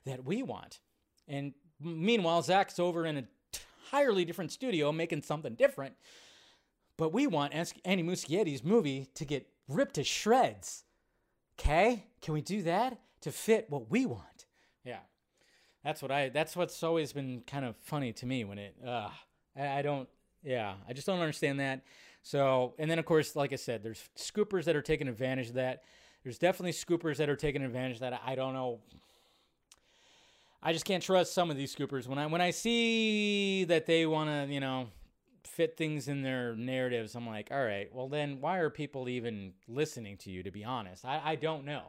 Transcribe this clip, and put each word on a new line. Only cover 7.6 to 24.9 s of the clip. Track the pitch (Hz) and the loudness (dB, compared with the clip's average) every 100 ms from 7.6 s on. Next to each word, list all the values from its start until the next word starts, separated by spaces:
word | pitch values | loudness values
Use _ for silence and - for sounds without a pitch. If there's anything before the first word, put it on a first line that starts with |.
| 175 - | -4 -4
Andy | 175 190 | 0 0
Muschietti's | 165 180 - 170 185 135 | 2 -2 0 2 2 0
movie | 139 208 151 135 135 - | 4 4 4 0 -6 -8
to | 143 | -4
get | 143 - _ - | -4 -6 _ -4
ripped | 160 277 - | 0 0 0
to | |
shreds. | 131 - 208 254 160 101 - - - _ _ _ _ _ _ - | -2 0 4 6 4 0 -12 -14 -16 _ _ _ _ _ _ -2
Okay? | - 156 220 233 - _ | 4 6 6 4 -2 _
Can | - | -4
we | 151 | -2
do | 143 208 | -2 -2
that? | 165 180 247 240 _ _ | 2 2 2 -2 _ _
To | 156 | -10
fit | - - 220 - | -2 4 4 2
what | 143 110 | -6 0
we | 151 226 | 2 2
want. | 107 - - - _ _ _ | -2 -10 -20 -20 _ _ _
Yeah. | 127 107 - _ _ _ _ _ _ _ | -12 -12 -14 _ _ _ _ _ _ _
That's | 143 151 | -6 -4
what | 135 | -2
I, | 139 135 | 0 0
that's | 135 160 175 | 0 -2 -2
what's | 170 - | -4 -2
always | 165 165 143 | 0 2 0
been | 139 135 123 - | -4 -6 -8 -8
kind | 139 127 | -6 -6
of | 107 | -6
funny | - 151 127 | -6 -4 -2
to | 110 | -4
me | 123 131 | -4 -4
when | 101 101 | -4 -8
it, | 101 - | -12 -12
uh, | 127 123 104 - - _ _ | -6 -4 -4 -10 -20 _ _
I, | 139 139 139 | -6 -2 0
I | |
don't, | 143 143 131 _ _ _ | 0 -2 -4 _ _ _
yeah, | 147 123 104 98 98 | -4 -2 -2 -6 -10
I | |
just | 131 165 | -6 -2
don't | 185 | 0
understand | 160 147 147 139 | 0 0 -2 0
that. | 135 135 - - - - | -2 -4 -8 -20 -20 -20
So, | - 143 135 131 123 - | -4 2 4 4 2 0
and | 156 | 0
then | 165 | 0
of | |
course, | 156 160 147 147 | 4 4 4 0
like | 143 | -2
I | 131 | -2
said, | - 113 | -4 -4
there's | 110 110 - - | -6 -10 -14 -12
scoopers | - - 208 190 | -6 -2 0 0
that | 156 | 2
are | 151 | 0
taking | - | 2